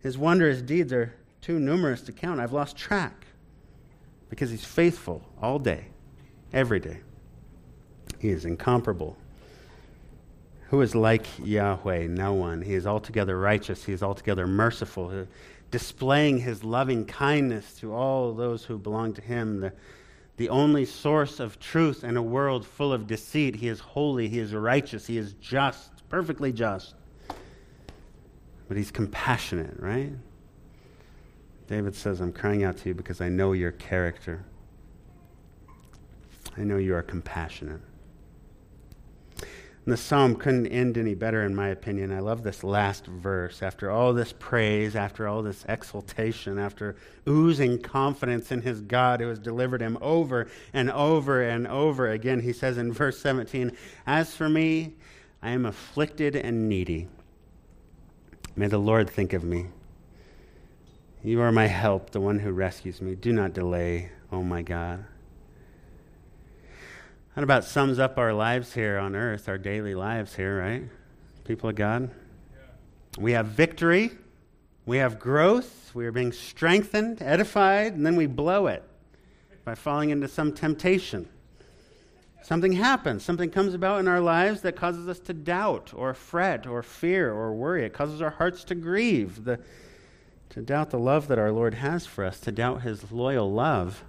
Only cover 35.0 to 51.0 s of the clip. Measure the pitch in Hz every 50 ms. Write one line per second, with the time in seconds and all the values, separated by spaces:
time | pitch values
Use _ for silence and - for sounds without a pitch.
35 | - - - - - - - - - - - - - - - - - - - -
36 | - - - - - - - - - - - - 104 104 101 98 98 95 92 85
37 | 82 - - 87 82 - - 82 82 78 - - - 76 76 80 - - - -
38 | - - - - - - - - - - - - - - - - - - - -
39 | - - - - - - - - - - - - - - - - - - 123 113
40 | - - 151 143 139 127 117 - - 143 131 123 117 - - 123 127 127 117 117
41 | 113 110 104 - 113 113 110 110 104 101 98 98 101 101 98 95 - 117 104 98
42 | 98 95 98 95 98 104 113 117 113 104 92 - - 98 101 104 101 98 98 -
43 | - - 90 90 85 98 98 92 90 87 - - - 95 92 - - 98 101 113
44 | 120 127 123 120 117 110 - - - - - 120 110 107 107 104 107 107 101 110
45 | 101 101 - - 110 104 104 110 110 107 95 - - - 107 113 - - - 104
46 | 92 95 - - 110 110 113 - - - 98 101 101 101 101 - 107 104 98 -
47 | - - - - - - 143 151 160 165 165 139 143 123 123 120 - - - 135
48 | 135 143 139 139 - - 123 120 117 - 131 123 117 127 120 107 104 101 120 123
49 | 127 127 123 120 117 120 117 107 104 117 113 120 127 127 123 123 117 113 113 -
50 | - 135 160 165 165 143 127 120 113 - - - - - - 139 123 127 120 123